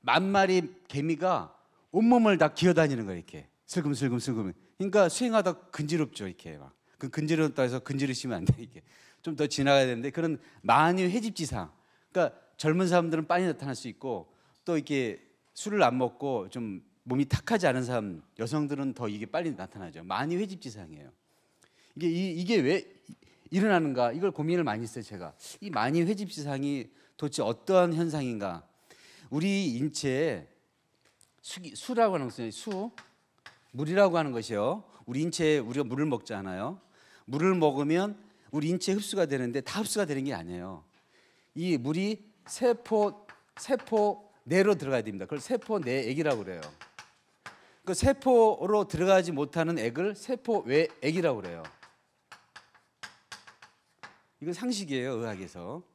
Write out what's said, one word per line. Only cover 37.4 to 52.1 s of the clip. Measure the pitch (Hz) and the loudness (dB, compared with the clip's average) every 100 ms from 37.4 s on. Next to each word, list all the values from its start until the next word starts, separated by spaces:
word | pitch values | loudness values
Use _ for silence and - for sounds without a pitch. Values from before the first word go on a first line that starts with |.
| 185 185 | 2 4
먹으면 | 156 139 147 165 202 208 - _ _ | 4 2 0 0 0 -6 -18 _ _
우리 | 147 151 | -4 -2
인체에 | 180 190 196 | 0 0 -2
흡수가 | 202 196 160 | -2 -2 0
되는데 | 135 120 131 | 0 -2 -4
다 | - 202 | -6 -6
흡수가 | 214 214 180 | -4 -2 -2
되는 | 139 | -2
게 | 135 | -4
아니에요. | 98 82 90 90 85 _ _ _ _ _ _ _ 156 | -6 -8 -10 -10 -14 _ _ _ _ _ _ _ -6
이 | 180 151 | -2 0
물이 | 123 160 202 214 - _ - | 0 -2 -2 -4 -12 _ -16
세포, | - 247 233 - 220 202 202 - - _ - | 0 0 0 0 0 0 -2 -20 -20 _ -18
세포 | - 269 - 220 208 196 - _ | -4 -4 0 2 2 0 -12 _
내로 | - 175 196 175 | 0 4 4 2
들어가야 | 139 127 | 0 -2
됩니다. | 107 101 95 | -2 -8 -8
그걸 | 147 | -10
세포 | - 240 - 208 | -4 -6 -2 -4
내액이라고 | 131 131 117 139 151 120 | -2 -2 -2 -2 0 -2
그래요. | 92 87 76 - - - - _ _ _ - - _ _ - | -4 -10 -14 -18 -20 -20 -20 _ _ _ -20 -20 _ _ -6
그 | |
세포로 | 180 277 269 262 247 220 - 180 214 202 | 2 2 4 6 8 6 4 0 2 0
들어가지 | 156 185 190 175 | 0 6 6 4
못하는 | 143 143 165 165 165 | -2 -2 -2 0 0
액을 | 117 127 190 202 | -2 -2 -4 -4
세포 | - 254 - 208 | -8 -6 -2 -2
외액이라고 | 113 143 160 - 139 165 165 117 | 2 2 2 -2 -2 0 0 -2
그래요. | 90 85 80 _ - _ _ | -6 -12 -14 _ -20 _ _